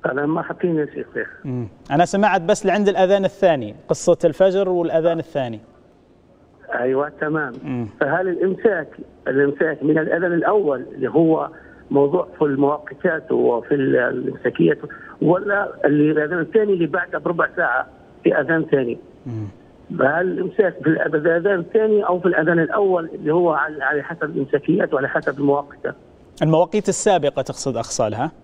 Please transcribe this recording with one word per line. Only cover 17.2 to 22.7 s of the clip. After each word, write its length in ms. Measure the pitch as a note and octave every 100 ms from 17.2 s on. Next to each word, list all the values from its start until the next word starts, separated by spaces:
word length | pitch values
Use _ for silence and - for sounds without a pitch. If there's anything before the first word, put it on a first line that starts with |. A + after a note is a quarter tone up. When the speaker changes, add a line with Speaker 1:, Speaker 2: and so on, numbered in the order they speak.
| D#3 E3+ D#3+ -
Speaker 1:
ساعة 300 | D#3 B2 - - - -
في 160 | - D#3
أذان 240 | C#3 E3 D#3
ثاني؟ 280 | C#3+ A#2+ A#2+ - - C3
Speaker 2:
مم. 220 | A2+ G#2 - - - - E3+
Speaker 1:
فهل 280 | C3 D#3 F#3
الإمساك 480 | F3 F3+ - F#3+ -
في 60 | D3+
الأذ-، 260 | D#3+ D#3
الأذان 440 | D3+ D#3 E3 F#3 F#3+
الثاني 480 | E3+ A3 A3 G#3+ G3
أو 140 | F3+
في 60 | F#3
الأذان 320 | C3+ D#3+ E3+
الأول 520 | D#3+